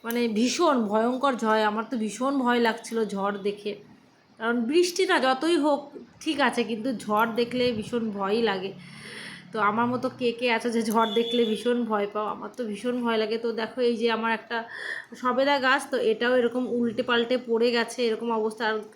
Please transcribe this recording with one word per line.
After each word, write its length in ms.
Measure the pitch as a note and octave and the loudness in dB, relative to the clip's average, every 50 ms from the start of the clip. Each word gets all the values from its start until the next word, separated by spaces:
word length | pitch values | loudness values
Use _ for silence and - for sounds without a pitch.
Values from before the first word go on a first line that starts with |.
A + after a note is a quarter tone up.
| - | -8
মানে, 240 | A#3 A#3 A#3+ A#3+ | -4 -2 0 0
ভীষণ 600 | A3+ G#3 G#3 B3 B3 - D#4 F4 D#4 C#4 B3 A3 | 0 2 2 0 0 2 2 4 4 4 4 2
ভয়ঙ্কর 460 | G3 G#3 A3 A3+ A#3+ B3+ B3+ C#4 C#4 B3+ | 2 2 2 2 2 0 2 0 0 0
ঝড়। 280 | G#3+ A3+ A3 A3 A3 G#3+ | 2 2 2 4 4 2
আমার 200 | G#3 G#3 A3 A3+ A3+ | 2 0 -2 -4 -4
তো 80 | C4 | -4
ভীষণ 420 | A3+ A3 G#3 G3+ A#3 B3+ C4+ C#4+ C4+ | -2 -2 -4 -4 -2 -2 0 0 2
ভয় 200 | B3 A#3+ A#3+ A#3+ | 2 2 2 4
লাগছিল 460 | A#3 A3+ A3 A3+ - - A#3 A3+ A3 | 2 2 0 -2 -6 -6 -4 -2 -2
ঝড় 320 | F#3+ G3 G3 G3 G3+ G3+ | -2 -2 -2 -2 -2 -2
দেখে। 380 | G3 F#3+ G3+ G3+ - - G#3 - - - - - - _ _ _ _ _ _ _ | -2 -4 -4 -6 -6 -6 -10 -10 -10 -14 -20 -20 -20 _ _ _ _ _ _ _
কারণ 240 | - A3 A#3 A#3+ B3 | -4 -2 0 0 0
বৃষ্টি 440 | A3+ A#3 D4+ F4 F4 F4 - - F#4+ | 0 2 4 4 4 2 2 0 2
না 140 | F4+ F4+ C#4+ | 2 2 4
যতই 360 | B3 C4 C4 C4 D#4 E4 F4 | 4 2 2 2 2 2 2
হোক 360 | D4+ C#4 D4+ C#4+ - - - - - - - - - | 4 4 2 2 0 -2 -6 -14 -18 -18 -20 -18 -8
ঠিক 200 | - D#4+ D4 C4+ | -6 -4 0 2
আছে, 240 | C#4 A#3 A#3+ A#3+ A3+ | 2 2 2 0 -2
কিন্তু 300 | G#3 A#3 G#3+ G#3+ C4+ A3+ | -2 -4 -4 -4 -4 -4
ঝড় 340 | G3+ - G#3 G#3 G#3+ A#3 A#3 G#3+ | -4 -2 0 2 2 2 2 0
দেখলে 360 | A#3+ A#3+ A#3+ B3 B3 B3 B3 | 0 -2 0 0 0 0 0
ভীষণ 400 | A3+ G#3+ G#3 - B3 A#3+ A3+ A3 | 0 -2 -4 -4 -4 -4 -4 -4
ভয়ই 300 | G3 G3+ G3 F#3+ G#3 A#3 | -4 -4 -2 0 0 2
লাগে। 320 | A#3 G#3+ G3 F#3 F#3+ F#3+ - - - - - - - - - - - - - - - - | 2 0 0 -2 -4 -8 -10 -12 -16 -18 -18 -18 -16 -16 -16 -14 -14 -16 -16 -18 -16 -10
তো 80 | - A3 | -2 0
আমার 260 | G3+ G#3 G#3+ A3+ A#3+ | 2 2 2 2 2
মতো 240 | B3 B3 B3 B3+ B3+ - - | 2 0 0 -2 -4 -4 -2
কে 120 | B3+ A#3 | -2 -2
কে 200 | A#3 A#3 B3+ B3 | 0 0 0 2
আছো 180 | A3+ A3 - A#3+ | 2 2 0 0
যে 140 | A3 A#3 G#3 | 0 0 2
ঝড় 300 | A3+ G#3 A3+ A3+ G#3+ G#3+ | 2 2 2 2 4 2
দেখলে 320 | A#3 A#3 A#3 B3 A#3+ A#3 | 0 0 2 2 2 2
ভীষণ 400 | G#3+ A3 G3+ - A#3+ A#3+ A#3+ A#3 | 2 0 0 0 0 0 0 0
ভয় 220 | G#3+ A3 G#3 G3+ G3+ G#3 | 0 0 0 -2 -2 -2
পাও? 120 | G#3+ G#3+ | -4 -4
আমার 240 | G3+ - - - G#3 - | -4 -4 -6 -10 -10 -8
তো 80 | - A#3+ | -8 -8
ভীষণ 380 | G#3+ G3+ G3 A#3+ B3 A#3+ B3 A#3+ | -8 -6 -6 -4 -4 -2 -2 0
ভয় 140 | A#3 A3+ | 0 0
লাগে। 200 | A3 A3 G#3 A3+ | 0 0 0 -2
তো 140 | A3+ A#3 A3+ | -2 -2 -4
দেখো, 300 | A3 A3+ A3 G#3+ - B3+ | -4 -4 -6 -4 -2 0
এই 160 | A#3+ A#3+ A#3+ | 2 2 2
যে 140 | G#3+ A#3 A#3 | 2 0 0
আমার 220 | A3+ G#3+ A3+ A3+ A3+ | 0 2 0 0 0
একটা 300 | A3 - - A#3+ A3+ A3+ - - - - - - - - - A#3+ | -2 -4 -6 -6 -6 -6 -8 -10 -10 -8 -8 -8 -10 -10 -14 -10
সবেদা 440 | - B3+ B3+ A#3+ C4 C4+ C#4+ C#4+ C#4 | -4 -2 0 2 2 4 4 4 4
গাছ, 280 | B3+ C4 C4+ C#4+ C#4 - | 4 4 2 2 0 -2
তো 60 | C4+ | -2
এটাও 400 | A#3+ - A3 G#3+ A3 A#3+ B3 B3+ | 0 2 2 2 2 2 2 4
এরকম 300 | B3+ A#3+ A#3 A#3+ B3+ B3+ | 4 4 2 0 -2 -2
উল্টে 360 | G3+ A#3 A#3+ A#3+ A#3 G#3 B3 A#3+ | -2 0 0 0 0 0 -2 0
পাল্টে 340 | B3 A#3+ A#3 A#3 A#3 B3+ | 2 2 2 2 2 0
পড়ে 340 | B3 B3 A#3 A3+ A3+ A#3 B3 | -2 0 0 2 2 2 4
গেছে, 360 | A#3 A#3+ A3+ A3+ - - A#3+ | 2 2 0 -2 -2 -2 0
এরকম 240 | A3+ A3 A3 A#3 A#3 | 0 0 -2 -2 -2
অবস্থা। 360 | A#3 G#3+ G#3+ A3 A3 - A#3 | 0 0 0 -2 -2 -2 -2
আর, 120 | A3 A3 G#3+ G#3 - - | -2 -2 -2 -4 -10 -16